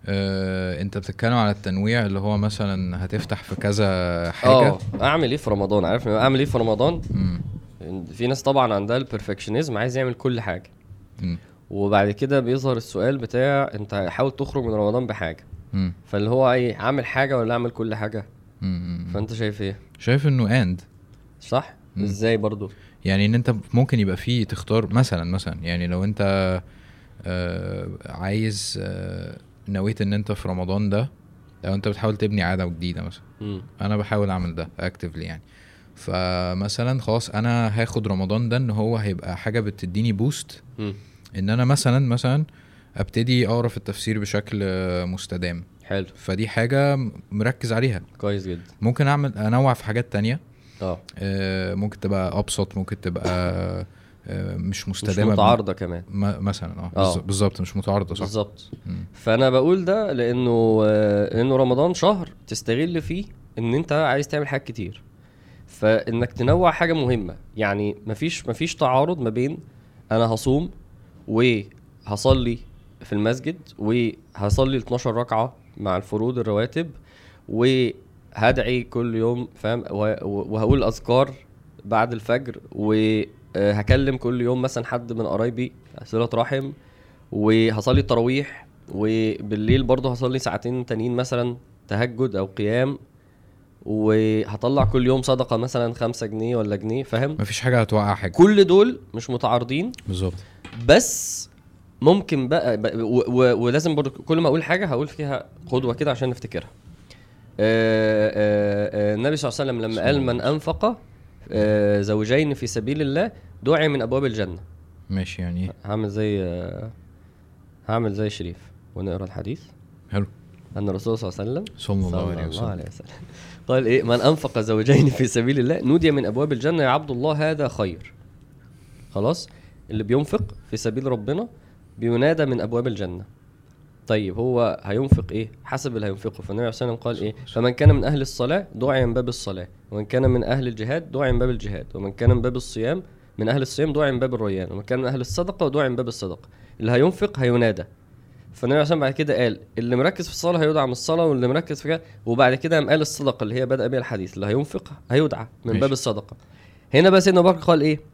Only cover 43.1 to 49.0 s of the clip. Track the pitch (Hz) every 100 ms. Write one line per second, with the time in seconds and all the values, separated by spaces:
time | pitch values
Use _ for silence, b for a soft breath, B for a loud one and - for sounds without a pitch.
43.1 | 113 120 123 107 117 120 - - 98 -
44.1 | 107 101 101 104 107 98 92 92 90 90
45.1 | 92 - 90 87 85 90 - - 98 92
46.1 | - - 95 107 - 117 135 143 139 117
47.1 | - - 104 110 127 117 113 131 95 -
48.1 | - 101 101 92 87 92 - 110 120